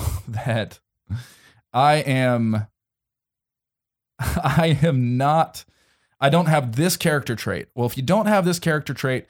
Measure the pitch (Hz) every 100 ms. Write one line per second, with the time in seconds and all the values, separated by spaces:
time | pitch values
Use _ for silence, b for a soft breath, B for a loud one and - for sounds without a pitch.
0 | - - - 107 120 113 98 - _ _
1 | - 110 B B B B _ 123 147 151
2 | 139 131 127 120 113 110 107 _ _ _
3 | _ _ _ _ _ _ _ _ _ _
4 | _ - - - 139 147 165 143 160 131
5 | 120 123 143 160 160 - - _ _ _
6 | _ - 139 165 160 156 123 113 175 -
7 | 170 147 117 110 - 87 - - 120 131
8 | 127 185 208 208 180 175 165 151 147 127
9 | 135 127 -